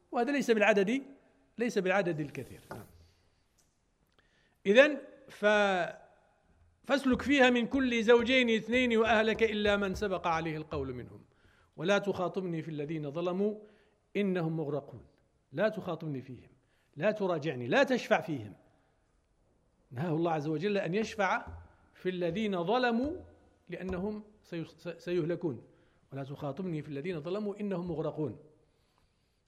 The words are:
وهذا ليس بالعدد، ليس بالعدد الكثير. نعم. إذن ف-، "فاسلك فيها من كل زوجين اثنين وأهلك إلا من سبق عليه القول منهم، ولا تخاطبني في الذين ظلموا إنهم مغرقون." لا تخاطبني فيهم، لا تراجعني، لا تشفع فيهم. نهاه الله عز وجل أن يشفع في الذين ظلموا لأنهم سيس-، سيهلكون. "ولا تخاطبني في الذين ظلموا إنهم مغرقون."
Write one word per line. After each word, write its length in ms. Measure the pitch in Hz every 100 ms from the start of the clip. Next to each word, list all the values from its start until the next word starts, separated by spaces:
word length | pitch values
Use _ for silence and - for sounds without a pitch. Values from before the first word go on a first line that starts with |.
| -
وهذا 200 | 254 240
ليس 200 | 285 214
بالعدد، 500 | 220 208 202 190 262 - - _ _ _ -
ليس 200 | 240 208
بالعدد 420 | 185 190 175 156
الكثير. 420 | 143 135 117 - -
نعم. 140 | 120 104 - - _ _ _ _ _ _ _ _ _ _ _ _ _ _ _ 196
إذن 320 | 220 294 285 - - -
ف-، 680 | - 208 208 202 185 165 - - _ _ _ _ _ _ _
"فاسلك 380 | - 269 262 240
فيها 280 | 240 285 254
من 180 | 240 226
كل 360 | 277 262 233
زوجين 460 | 220 240 226 262 240
اثنين 480 | 220 214 247 247 220
وأهلك 460 | 220 214 220 208
إلا 340 | 226 208 208 202
من 180 | 196 185
سبق 320 | 202 175 175
عليه 300 | 160 165 156
القول 360 | 156 151 135
منهم، 280 | 123 110 107 - _ _ _ _ -
ولا 200 | 170 202
تخاطبني 640 | 202 185 175 190 185 165
في 100 | 147
الذين 400 | 147 147 160 147
ظلموا 440 | 156 180 185 208 208 - _ _ _ _ 190
إنهم 400 | 202 180 160 160
مغرقون." 480 | 143 143 - 117 - _ _ _ _
لا 160 | 135 214
تخاطبني 520 | 214 180 165 160 135
فيهم، 280 | 120 113 - _ _ _ _ 143
لا 160 | 196
تراجعني، 560 | 214 190 165 151 127 120
لا 160 | 226
تشفع 380 | 277 240 - 202
فيهم. 320 | - 143 104 - _ _ _ _ _ _ _ _ _ _ _ _ _
نهاه 240 | 123 175 156
الله 160 | 170
عز 160 | 160 147
وجل 300 | 151 202 196
أن 160 | 160
يشفع 540 | 190 220 - 190 233 - - - _ _
في 160 | _ 180
الذين 540 | 180 175 180 214 185
ظلموا 480 | 170 247 247 233 285 370 - - _ _ -
لأنهم 540 | 170 185 185 202 214 214 -
سيس-، 460 | - 170 160 - 175
سيهلكون. 720 | 165 - 180 160 165 170 113 - _ _ _ _
"ولا 100 | 135
تخاطبني 580 | 135 143 147 139 185 156
في 80 | 143
الذين 320 | 139 165 170
ظلموا 380 | 160 196 208 202
إنهم 280 | 208 180 180
مغرقون." 500 | 156 151 151 139 101 - _ _ _ _ _ _ _ _ _